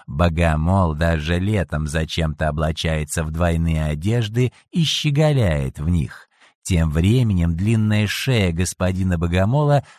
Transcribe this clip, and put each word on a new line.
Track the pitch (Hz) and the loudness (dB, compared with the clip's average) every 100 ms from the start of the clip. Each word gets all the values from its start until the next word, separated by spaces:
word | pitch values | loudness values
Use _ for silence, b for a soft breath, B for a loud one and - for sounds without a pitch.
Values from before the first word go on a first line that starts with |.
| B | B
Богомол | 69 87 80 85 78 80 95 87 | 0 0 2 0 2 2 2 2
даже | 76 82 82 76 87 | 0 0 0 -2 -2
летом | 95 107 76 76 76 | 0 -2 -2 -4 -4
зачем-то | 80 78 - 80 73 78 | -4 -4 -2 -2 -2 -4
облачается | 76 78 80 85 78 76 - | -2 -2 -2 -2 -4 -4 -4
в | 78 | -4
двойные | 80 87 82 82 80 | -2 0 0 0 0
одежды | 78 76 90 120 107 113 127 b b | -2 -2 -2 -2 -2 -2 -2 b b
и | - | -2
щеголяет | 147 - 156 143 156 143 104 76 67 65 | -2 -2 -2 2 2 2 2 0 -2 -4
в | 76 | 0
них. | 87 64 - - b b b | 0 0 -8 -20 b b b
Тем | - 82 82 | -2 0 2
временем | 76 90 120 117 92 85 82 | 2 2 2 2 2 0 0
длинная | 101 113 107 107 104 | 0 2 2 2 0
шея | - - 123 95 | -2 -2 0 2
господина | 82 90 - 92 92 95 87 | 0 -2 -2 -2 0 0 0
богомола | 85 87 98 139 147 143 B | 0 0 2 2 2 2 B